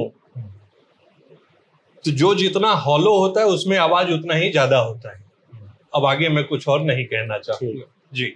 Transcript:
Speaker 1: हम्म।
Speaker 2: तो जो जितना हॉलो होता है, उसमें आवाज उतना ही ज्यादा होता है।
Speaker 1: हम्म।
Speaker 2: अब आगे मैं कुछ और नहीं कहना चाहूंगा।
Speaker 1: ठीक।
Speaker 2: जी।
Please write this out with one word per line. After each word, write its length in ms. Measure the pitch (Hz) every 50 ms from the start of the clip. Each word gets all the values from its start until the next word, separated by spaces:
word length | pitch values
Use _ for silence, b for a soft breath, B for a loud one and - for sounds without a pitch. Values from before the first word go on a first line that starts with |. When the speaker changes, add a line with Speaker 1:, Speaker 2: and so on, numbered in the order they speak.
| 117 110 - _ _ _ -
Speaker 1:
हम्म। 120 | 127 110 101 95 - _ _ _ _ _ _ _ _ _ _ _ _ _ _ 143 - _ _ _ _ _ _ _ _ _ _ _ _ -
Speaker 2:
तो 60 | 160
जो 240 | 143 131 160 190 202
जितना 340 | 180 196 180 156 - 202 220
हॉलो 480 | 202 151 113 143 147 147 180 214 214 190
होता 220 | 190 190 190 214
है, 60 | 220
उसमें 300 | 208 180 156 160 185 196 190
आवाज 320 | 165 160 175 180 185 180 170
उतना 220 | 160 160 170 160
ही 160 | 160 175 202 175
ज्यादा 260 | 151 135 127 135 127
होता 320 | 113 113 110 117 - 110
है। 140 | 98 98 - _ _ _ _ _ -
Speaker 1:
हम्म। 140 | - - - - _ _ _ -
Speaker 2:
अब 100 | 147 139
आगे 240 | 139 139 139 165 160
मैं 160 | 151 147 143
कुछ 240 | - 151 131 - 147
और 120 | 139 151
नहीं 240 | 156 151 123 131 127
कहना 340 | - 117 110 110 113 107 104
चाहूंगा। 340 | - - 110 - 131 120 104
Speaker 1:
ठीक। 140 | - - - _ _ _ _ 131
Speaker 2:
जी। 200 | 127 123 - -